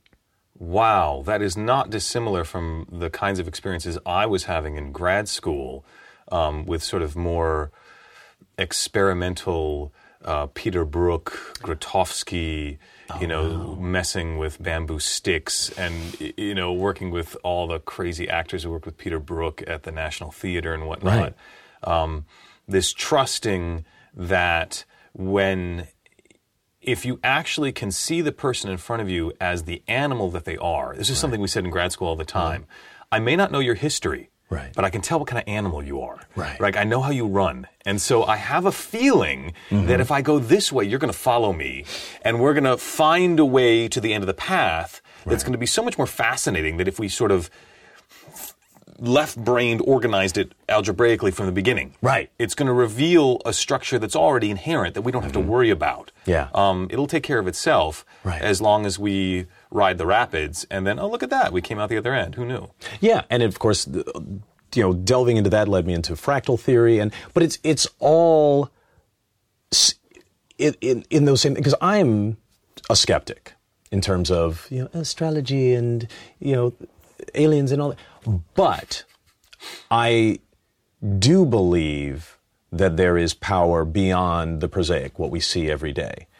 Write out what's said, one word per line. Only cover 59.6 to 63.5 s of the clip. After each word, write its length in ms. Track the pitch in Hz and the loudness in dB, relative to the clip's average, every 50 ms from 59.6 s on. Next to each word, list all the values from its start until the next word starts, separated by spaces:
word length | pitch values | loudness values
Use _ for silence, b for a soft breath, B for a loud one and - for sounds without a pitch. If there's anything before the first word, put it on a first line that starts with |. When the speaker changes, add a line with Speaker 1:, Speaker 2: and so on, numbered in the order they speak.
| b b | b b
Speaker 1:
ride 280 | - 104 101 95 92 87 | 0 2 2 2 2 0
the 80 | 85 | 0
rapids 600 | 87 101 113 120 - - 80 76 76 78 - - - | 2 2 2 2 0 -2 -4 -4 -4 -6 -10 -10 -6
and 160 | 98 98 95 98 | -6 -2 -2 -2
then, 100 | 104 - | -2 -2
"Oh, 100 | - 208 | -2 -4
look 140 | 233 240 - | -4 -4 -4
at 60 | 254 | -2
that, 220 | 285 269 233 - | 0 2 2 2
we 100 | 87 90 | 0 -2
came 160 | 87 - 113 104 | -4 -4 -4 -4
out 120 | 107 104 | -4 -2
the 80 | 117 107 | -2 -2
other 160 | 101 120 135 | -2 0 -2
end. 220 | 123 90 82 80 | -2 -2 -4 -6
Who 100 | 123 123 | -8 -8
knew?" 240 | 120 127 113 - - _ B B B B B | -6 -8 -8 -10 -14 _ B B B B B
Speaker 2:
Yeah, 220 | 202 220 226 - - - | 4 4 4 4 2 0
and 140 | 120 120 117 | 2 2 2
of 160 | 104 | 2